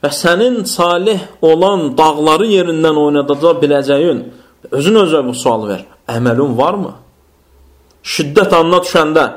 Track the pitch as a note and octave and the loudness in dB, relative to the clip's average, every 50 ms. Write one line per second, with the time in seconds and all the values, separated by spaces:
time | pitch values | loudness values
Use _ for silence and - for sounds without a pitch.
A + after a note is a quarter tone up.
0 | - C#3+ C#3+ - - E3+ F3 F#3+ A#3 B3+ B3 A3+ F#3+ - - - F3 F3 F3 F3 | -6 -6 -4 -2 0 0 2 2 2 0 0 -2 -6 -6 -2 -2 0 0 0 0
1 | F#3+ A3 G#3+ F#3 F#3 - - - - D#3+ D#3+ D#3+ F3+ G3 G3+ F#3 D#3 C#3 B2 D3+ | 0 -2 -2 -2 -6 -10 -8 0 2 2 4 4 2 2 0 0 -2 -2 0 2
2 | D#3 D#3 D3 D3+ D3+ D#3 D#3 E3 G#3+ A3+ G3+ F#3 F3 E3+ D#3+ D#3+ D#3+ D#3+ D3+ D3+ | 2 2 2 2 2 2 2 2 2 2 2 0 0 0 -2 0 0 2 2 2
3 | D3 D3 D3 C#3+ C#3+ C#3+ C#3+ C#3+ D#3+ E3+ D#3+ - D3+ C#3+ D3 C#3 B2 C3+ C#3 C#3 | 2 2 0 0 0 -2 -2 0 2 2 2 2 2 0 0 0 0 0 0 0
4 | E3+ F3 C#3 A2 - - - - _ _ _ _ - - - C#3 C#3+ F#3 A3 G#3+ | 0 0 -2 -4 -6 -12 -18 -20 _ _ _ _ -14 -8 -6 -2 0 2 2 2
5 | G3 D#3+ D#3+ D3 B2+ B2 B2 B2 - C3 A2+ A2 G#2+ G#2 G2 F2+ F#2+ - _ _ | 2 2 2 0 -2 -2 -4 -4 -2 -2 -2 -2 -2 -6 -8 -8 -10 -14 _ _
6 | _ - A#2 A#2 B2 B2 A#2 B2 D3 C#3 A#2 A#2 C#3 E3+ G3 G3+ F3+ - - - | _ -8 -6 -2 -2 0 0 0 0 -2 0 0 0 0 -2 -4 -6 -10 -12 -16
7 | - _ _ _ _ _ _ _ _ _ _ _ _ _ _ _ _ _ _ _ | -20 _ _ _ _ _ _ _ _ _ _ _ _ _ _ _ _ _ _ _
8 | - - - - D3+ C#3+ D3 G#3 F#3+ - F3+ E3 D#3+ E3 F3+ F3+ F3+ - - E3+ | -14 -10 -6 -6 -4 -2 0 0 0 2 2 2 2 2 2 0 0 0 0 0
9 | D#3 D3+ D#3 D#3+ C3+ G#2+ - | 0 2 2 0 0 0 -4